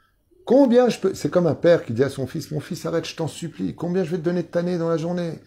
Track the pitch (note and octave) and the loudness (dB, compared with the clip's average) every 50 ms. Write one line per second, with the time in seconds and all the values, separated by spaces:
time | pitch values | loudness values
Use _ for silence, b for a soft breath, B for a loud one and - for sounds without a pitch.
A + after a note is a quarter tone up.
0 | _ _ _ _ _ _ _ _ _ - A3+ C4+ C#4+ B3 A3+ A#3+ B3 A#3 - - | _ _ _ _ _ _ _ _ _ 2 4 6 6 6 6 6 4 4 2 0
1 | - F#3+ - - - D3 - F3+ F3 D#3+ C3 - - E3+ E3+ D#3 - - A#2 A2 | -2 -2 -2 -2 -2 0 2 2 2 2 2 2 4 4 4 4 2 0 0 0
2 | C3+ C#3 C3+ - C3+ B2+ - - - - D3+ D3+ D3 - F3+ D3+ - D#3+ E3 E3 | 0 0 0 -4 -6 -6 -6 -8 -8 -6 -6 -8 -6 -6 -8 -8 -6 -4 -4 -4
3 | D#3+ - - - E3 C#3+ - - - D#3+ D#3+ - - - - - - E3+ F3 F#3+ | -4 -6 -6 -6 -6 -6 -6 -8 -10 -10 -8 -6 -6 -6 -6 -6 -6 -4 -2 -2
4 | F#3+ D3+ E3+ F3+ D3+ E3+ F3 F3+ E3 E3+ - F3 F3 F3 F3+ F3 E3 E3 E3 E3 | -2 -2 -4 -4 -2 -2 -2 -2 -2 -2 -2 -2 -2 -2 -2 -2 0 0 0 -2
5 | D#3 E3+ F3 F3+ F3 E3 D#3 - - | -2 -2 -4 -4 -4 -6 -6 -10 -14